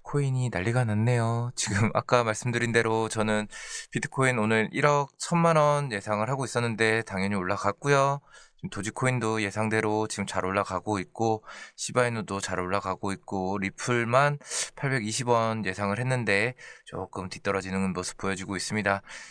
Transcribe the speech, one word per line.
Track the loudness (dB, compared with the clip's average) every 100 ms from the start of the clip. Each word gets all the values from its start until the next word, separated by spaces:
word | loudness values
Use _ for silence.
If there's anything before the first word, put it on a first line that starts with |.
코인이 | -4 -2 0 0 -2
난리가 | 0 0 2 2
났네요. | 2 2 2 2 -2 -4 -4
지금 | -2 0 2
<laughs> |
아까 | 0 2 2
말씀드린 | 2 0 0 0 2
대로 | 2 2 2 0
저는 | 0 0 0 -2 -8 -12 -12 -6
비트코인 | -4 -4 2 2 4
오늘 | 2 2 2
일억 | 2 4 4 0 -6
천만 | 0 2 4 4
원 | 4 2 0
예상을 | -4 -2 0 0
하고 | -2 -2
있었는데 | -2 0 2 2 2
당연히 | 0 -2 0 0
올라갔고요. | 0 0 -2 0 2 4 4 0 -8 -20 -20 _
지금 | -10
도지코인도 | -6 -6 -2 0 0 0 0
예상대로 | -2 -2 0 0 2 0 -2
지금 | -4 -4
잘 | -2
올라가고 | 0 0 0 -2 -2 -4
있고, | -4 -2 0 0 -4 -16 -16 -12
시바이누도 | -4 0 0 0 -4 -6
잘 | -4 -4
올라가고 | -2 -2 -2 -4 -4
있고, | -4 -4 -2 -2 -2
리플만 | -4 -4 -2 0 4 4 4 0 -6 -6 -6 -4
팔백이십 | -2 -2 -2 -2 2
원 | 4 2 0 -2
예상을 | -2 -2 0
했는데 | 0 0 2 2 2 -2 -14 -20
조금 | -14 -10 -8 -8 -8
뒤떨어지는 | -6 -2 -2 0 -2 0
모습 | -2 -6 -6
보여주고 | -4 -4 -4 -6
있습니다. | -4 -2 0 0 -4 -18 -18